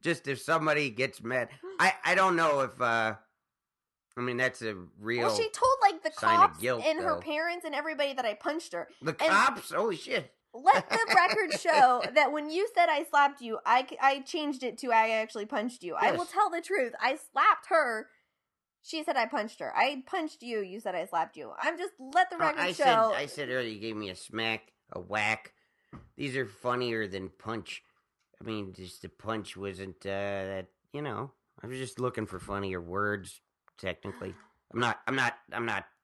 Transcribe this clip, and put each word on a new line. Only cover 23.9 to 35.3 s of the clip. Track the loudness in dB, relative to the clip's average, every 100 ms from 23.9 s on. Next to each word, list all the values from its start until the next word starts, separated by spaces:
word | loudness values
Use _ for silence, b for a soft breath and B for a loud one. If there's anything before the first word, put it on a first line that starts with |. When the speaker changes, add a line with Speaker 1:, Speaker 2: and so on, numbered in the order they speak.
| -6
Speaker 1:
me | -6
a | -8
smack, | -8 -2 -2 -2 _ _ _
a | -14
whack. | -4 0 0 0 -6 _ b b b -20 -20 -8
These | -6 -4
are | -6
funnier | -6 -2 -2 0 -2 -4
than | -6 -10
punch. | _ -8 -8 -8 -14 _ _ _ _ _ _
I |
mean, | -8 -8 -8
just | -12 -16 -14
the | -18
punch | _ -6 -6 -6 -10
wasn't, | -10 -8 -12 -10 -6
uh, |
that, | -4 -4 -4 -4 -6 -8 _ _
you | -10
know, | -8 -8 -10 _ _ _
I | -12
was | -8
just | -10 -4
looking | -4 -4 -8
for | -8
funnier | -6 -6 -4 -6
words, | -6 -2 -2 -2 -6 -18 _ _ _ _
technically. | -6 -6 -8 -10 -12 -12 -20 _ _
I'm | -2
not, | -2 -2 -4
I'm | 0
not, | 0